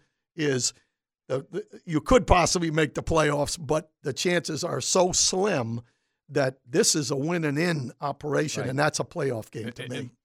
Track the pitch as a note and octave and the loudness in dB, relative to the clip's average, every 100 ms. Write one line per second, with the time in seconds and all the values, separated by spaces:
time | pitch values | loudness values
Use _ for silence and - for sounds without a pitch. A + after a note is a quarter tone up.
0 | _ _ _ E3+ D3 C3 - - _ _ | _ _ _ -4 0 0 -2 -6 _ _
1 | _ _ - C3 - F3 - - - D3+ | _ _ -6 -6 -6 -12 -12 -14 -4 -2
2 | - E3+ D3 F#3 D#3 F#3 E3 D#3 C#3+ - | 4 4 6 6 6 2 0 2 0 -2
3 | - D#3+ D3+ C#3+ C#3+ - C#3 D#3 - _ | 0 2 4 2 -2 -4 -2 -2 -2 _
4 | D3 - F#3 F3 - D#3 E3+ C3+ - F#3 | -8 -2 0 0 0 -6 -4 -4 2 4
5 | F3+ - - F#3 G#3 D#3 A2+ A#2 - _ | 4 4 2 2 0 0 -2 -6 -10 _
6 | _ _ - C#3+ C3 - B2 D#3+ B3 E3 | _ _ -4 0 0 -2 -4 -2 0 0
7 | C3+ C#3 D#3 F3 D3+ C#3+ F3 D#3 A#2 - | -2 -2 -2 -2 -2 0 0 -2 -4 -8
8 | D3 C3+ D3 C#3+ D#3 - C3 C3+ D3 - | -8 -6 -4 -2 -2 -4 -4 0 0 0
9 | - F3 C#3 A2+ G#2 A2+ A2 - C3 C3+ | -6 -4 -4 -4 -8 -10 -10 -10 -10 -8
10 | B2 _ | -10 _